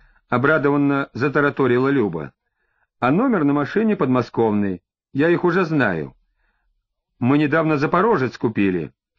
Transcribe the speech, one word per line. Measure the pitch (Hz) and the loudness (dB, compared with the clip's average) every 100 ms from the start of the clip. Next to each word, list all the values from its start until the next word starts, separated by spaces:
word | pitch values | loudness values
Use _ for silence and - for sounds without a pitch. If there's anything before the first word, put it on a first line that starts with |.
| _ _ - | _ _ -4
обрадованно | 123 143 156 143 143 143 139 139 | 0 2 2 2 0 0 -2 -4
затараторила | - 147 147 143 - 131 120 135 | -4 -2 0 -2 0 0 2 2
Люба. | 139 104 82 69 _ _ _ _ _ _ - | 0 0 -4 -12 _ _ _ _ _ _ -4
«А | 123 | 0
номер | 160 269 208 | 2 2 2
на | 143 | 2
машине | 143 139 202 220 | 0 -2 -2 0
подмосковный, | 208 139 127 117 - 113 104 101 90 _ _ _ | 0 0 0 -2 0 0 0 -2 -4 _ _ _
я | 135 160 | -2 0
их | 170 | 2
уже | 180 170 | 0 0
знаю. | 170 156 113 82 69 - _ _ _ _ _ _ _ _ _ - | 0 0 0 -2 -6 -14 _ _ _ _ _ _ _ _ _ -4
Мы | 123 147 | 0 2
недавно | 151 160 156 151 | 2 0 0 0
Запорожец | 151 170 220 202 127 - | 0 0 2 0 -2 -2
купили, | 120 107 98 90 73 _ _ | -4 0 0 0 -6 _ _